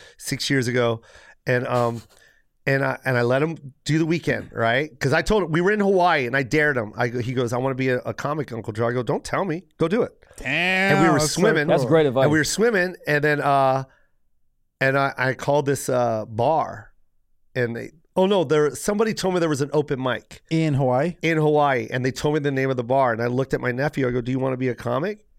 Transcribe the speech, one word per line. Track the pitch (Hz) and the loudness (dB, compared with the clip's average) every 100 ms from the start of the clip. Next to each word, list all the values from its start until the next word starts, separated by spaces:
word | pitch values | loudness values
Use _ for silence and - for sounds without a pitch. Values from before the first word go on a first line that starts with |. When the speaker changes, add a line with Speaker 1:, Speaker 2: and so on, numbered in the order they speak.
| - - | -20 -16
Speaker 1:
six | - 135 - | -8 -6 0
years | 139 120 | 0 2
ago, | 123 117 113 - - - - - | 2 0 -2 -8 -20 -20 -12 -2
and, | 123 123 | -2 0
um, | 123 120 117 - - _ _ _ _ - | 0 0 -2 -12 -20 _ _ _ _ -2
and | 135 | 0
I, | 135 127 131 | 0 -2 -2
and | 123 | 0
I | |
let | 120 131 | 2 2
him | 156 160 139 - | 0 -4 -14 -14
do | - 156 | -2 0
the | 160 | 2
weekend, | 170 - 113 - | 0 -2 -4 -6
right? | 107 113 123 151 - | -2 0 0 -2 -4
'Cause | 139 | 0
I | 160 | 0
told | - 214 | 2 0
him, | 165 | 2
we | 160 | 0
were | 180 | 0
in | 214 | 2
Hawaii, | 196 190 175 156 120 | 2 4 4 2 0
and | 135 | -2
I | |
dared | 120 151 151 127 | 0 2 2 0
him. | 104 107 | -4 -4
I | 120 | -4
go, | 120 | -2
he | 113 | -4
goes, | 127 120 | -2 -2
"I | 123 | -2
wanna | 131 | -2
be | 127 131 | -2 0
a, | 123 | 0
a | 120 | -2
comic, | 110 143 151 139 | -6 -6 -4 -6
Uncle | 117 107 | -8 -8
Joe." | 107 120 | -4 -2
I | |
go, | 123 | -2
"Don't | 120 160 | -2 -4
tell | - 139 | -2 -4
me. | 190 160 - _ | -4 -6 -10 _
Go | 160 | 0
do | 214 | 0
it." | 156 - _ - | -2 -6 _ -12
Speaker 2:
Damn, | 123 151 180 185 196 196 | -4 -2 0 2 2 4
Speaker 1:
And | - | 4
we | |
were | - | 4
Speaker 2:
that's | 151 | 0
so | 165 | 2
Speaker 1:
swimming. | 208 170 147 | 2 2 2
Speaker 3:
That's | 160 | 2
Speaker 2:
cool. | 127 | 4
Speaker 3:
great | 160 147 | 4 4
advice. | 123 | 2
Speaker 1:
And | 139 | 4
we | 156 | 2
were | |
swimming, | 143 - 233 208 180 175 - | 0 0 2 2 0 -4 -2
and | 147 | 0
then, | 147 147 | 2 0
uh, | 143 139 135 131 131 _ _ _ _ _ _ _ _ _ | 2 2 2 0 -4 _ _ _ _ _ _ _ _ _
and | 135 139 | 0 2
I, | 139 - | 0 0
I | 127 | -2
called | 127 - 143 139 | -2 0 0 0
this, | 135 - | -2 0
uh, | 123 120 110 107 | 0 0 0 -4
bar, | 107 127 156 98 - - _ _ _ _ _ _ | -2 0 0 -2 -8 -16 _ _ _ _ _ _
and | 131 120 117 | -4 -4 -4
they, | 113 - _ - | -12 -18 _ 0
oh | 190 | 2
no, | 202 | 2
there, | 139 151 151 | 2 2 2
somebody | 135 - 208 220 | 0 -4 0 0
told | 185 185 | 0 -2
me | 180 | 0
there | 165 | 0
was | 139 | 0
an | 139 | 0
open | 151 147 131 | -2 -2 -2
mic | 131 117 - - _ | -2 -4 -8 -20 _
Speaker 2:
In | 160 160 | 0 0
Hawaii? | 135 127 127 165 - | 2 2 2 0 -2
Speaker 1:
in | 160 160 | -2 0
Hawaii, | 151 151 143 131 110 | 2 2 2 0 -2
and | 127 | -2
they | 127 | -2
told | 127 151 | -2 -2
me | 156 | 0
the | 143 | 0
name | 135 135 | 0 0
of | 127 | -2
the | |
bar, | 117 135 127 | 0 2 2
and | 113 | 0
I | 120 | 0
looked | 123 131 | -2 -2
at | 131 | -2
my | 127 | -2
nephew. | 123 147 147 123 | -2 -2 -2 -2
I | |
go, | 123 | -2
"Do | 123 | -2
you | 131 | -2
wanna | 131 127 | -2 -2
be | 127 | -4
a | |
comic?" | 117 120 127 185 208 _ | -4 -4 -4 -4 -8 _